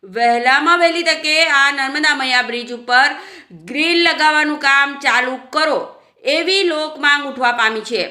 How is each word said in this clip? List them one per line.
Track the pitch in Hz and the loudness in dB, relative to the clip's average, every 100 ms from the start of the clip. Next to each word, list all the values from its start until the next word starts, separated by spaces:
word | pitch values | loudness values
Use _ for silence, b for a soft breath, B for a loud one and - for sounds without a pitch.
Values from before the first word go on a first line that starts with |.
વહેલામાં | 196 196 240 233 247 269 302 349 | -10 -2 2 2 4 2 4 4
વહેલી | 339 339 339 | 4 2 -2
તકે | 320 311 311 330 277 | -2 0 2 2 4
આ | 277 | 2
નર્મદા | 285 269 294 302 285 | 0 -4 0 0 0
મૈયા | 262 247 233 | 0 0 0
બ્રિજ | 233 240 240 | -6 -8 -12
ઉપર | 240 247 285 294 B B B 170 165 | 0 2 2 0 B B B -20 -10
ગ્રીલ | 269 320 339 | -4 0 2
લગાવવાનું | 339 311 302 302 302 302 | 2 2 2 2 0 -2
કામ | 277 277 285 285 | 0 2 0 -2
ચાલુ | 277 233 254 262 - | -2 0 -2 -6 -6
કરો | 302 320 240 135 b b _ - | -2 0 -2 -6 b b _ -4
એવી | 302 339 392 349 | -2 0 0 0
લોક | 311 311 302 | -2 -6 -4
માંગ | 285 285 285 | 0 0 -2
ઉઠવા | 254 240 233 | -2 -2 0
પામી | 220 220 214 | -2 -2 -6
છે. | 226 165 | -6 -6